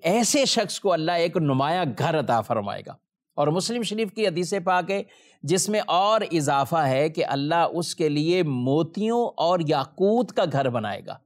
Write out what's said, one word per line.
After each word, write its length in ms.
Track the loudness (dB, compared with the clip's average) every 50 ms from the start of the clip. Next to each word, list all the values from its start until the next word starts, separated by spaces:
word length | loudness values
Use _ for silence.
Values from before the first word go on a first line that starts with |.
| -2
ایسے 420 | 0 2 2 2 2 2 2 2
شخص 360 | 2 0 0 -2 -2 -4 -4
کو 120 | 0 0 0
اللہ 200 | 0 0 0 0
ایک 240 | 0 0 0 0
نمایاں 480 | 0 0 2 2 2 2 0 0 0 0 -2 -2 -2
گھر 220 | -2 0 0 0
عطا 200 | 0 0 0 0
فرمائے 420 | 0 0 -2 -2 -2 -4 -6 -10 -10
گا۔ 80 | -14 -18 -20 _ _ _ _ _ _ _
اور 140 | -2 0 0
مسلم 340 | 0 0 -2 -2 -4 -4 -4
شریف 300 | -4 -4 -4 -4 -4 -2
کی 140 | -2 -2
حدیث 280 | -2 0 -2 -2 -2 -4 -2 0
پاک 260 | 0 0 0 0 -2
ہے 120 | -4 -4 -6 -8 -14 -20 _ _ _ _ -4
جس 260 | 0 0 0 0 0
میں 120 | 0 0 0
اور 340 | 2 2 2 4 4 2 2 0 0 -2
اضافہ 440 | 0 0 2 2 2 2 2 2
ہے 320 | 2 2 2 2 2 2 0
کہ 160 | 0 -2 -2
اللہ 400 | -2 -2 -2 0 0 2 2 2 2 0
اس 220 | -2 -6 -4 -2
کے 140 | -2 0 0
لیے 340 | 2 0 2 2 2 2 2
موتیوں 880 | 0 0 -2 0 2 2 2 0 0 -2 -4 -2 0 0 0 0 -2 -2
اور 220 | 0 0 2 2 2 2
یاقوت 680 | 0 0 0 -2 -4 -2 0 2 2 2 2 0 0 0
کا 120 | -2 0 0 0
گھر 160 | 0 0 0
بنائے 320 | 0 -2 -4 -4 -6 -8 -10
گا۔ 120 | -14 -16 -16 _